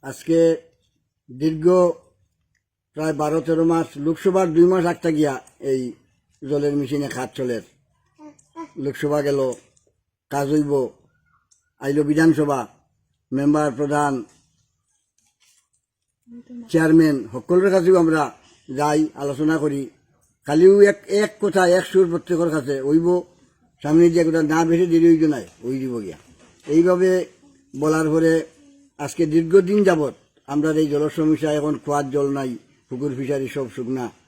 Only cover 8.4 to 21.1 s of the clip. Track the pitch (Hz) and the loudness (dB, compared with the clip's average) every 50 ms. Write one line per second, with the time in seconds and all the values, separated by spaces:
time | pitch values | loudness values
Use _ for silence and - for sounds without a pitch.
8.4 | _ _ _ 330 330 - _ - 135 143 131 - - 147 147 151 143 143 139 139 | _ _ _ -18 -18 -16 _ -10 -8 -8 -8 -6 -4 -4 -2 -2 -2 -2 -2 -2
9.4 | 135 127 120 - _ _ _ _ _ _ _ _ _ _ _ _ _ _ - 143 | -2 -4 -6 -10 _ _ _ _ _ _ _ _ _ _ _ _ _ _ -6 -6
10.4 | 143 139 147 151 147 143 143 139 127 110 - _ _ _ _ _ _ _ _ _ | -4 -2 0 -2 0 0 -2 -2 -2 -4 -8 _ _ _ _ _ _ _ _ _
11.4 | _ _ _ _ _ _ _ _ 139 139 143 151 147 143 151 156 160 165 156 139 | _ _ _ _ _ _ _ _ -6 -4 -2 -2 0 0 0 2 2 2 2 2
12.4 | 156 143 143 131 113 - _ _ _ _ _ _ _ _ _ _ _ _ 131 135 | 0 -2 -2 -4 -6 -10 _ _ _ _ _ _ _ _ _ _ _ _ -6 -2
13.4 | 143 143 147 151 151 147 123 117 147 143 147 147 147 143 139 127 107 - _ _ | 0 0 2 2 0 -2 -2 -4 -6 -4 -2 -2 -2 -2 -2 -6 -8 -12 _ _
14.4 | _ _ _ _ _ _ _ _ _ _ _ _ _ _ _ _ _ _ 831 831 | _ _ _ _ _ _ _ _ _ _ _ _ _ _ _ _ _ _ _ _
15.4 | _ _ _ _ _ _ _ _ _ _ _ _ _ _ _ _ _ 240 233 240 | _ _ _ _ _ _ _ _ _ _ _ _ _ _ _ _ _ _ -20 -20
16.4 | - _ 247 240 233 - - 165 160 156 156 165 160 156 147 135 113 - - 127 | -20 _ -18 -18 -16 -4 -2 0 2 4 4 6 6 4 2 -2 -6 -8 -12 -14
17.4 | - - 175 180 190 202 185 190 170 175 185 180 165 160 160 156 147 127 - _ | -4 0 2 2 2 4 2 2 4 4 4 6 4 4 2 0 0 -2 -6 _
18.4 | _ _ _ _ _ - 135 131 147 151 151 151 156 156 - - 143 143 139 123 | _ _ _ _ _ -12 -6 -2 -2 0 2 0 0 -2 -4 -8 -8 -8 -6 -4
19.4 | 151 151 160 156 143 151 143 139 135 - _ _ _ _ _ _ _ _ _ _ | -2 -2 0 0 -2 -2 -4 -4 -8 -10 _ _ _ _ _ _ _ _ _ _
20.4 | _ - 143 156 175 190 196 202 202 202 196 - - - | _ -2 2 6 8 8 8 8 6 6 4 0 -6 -4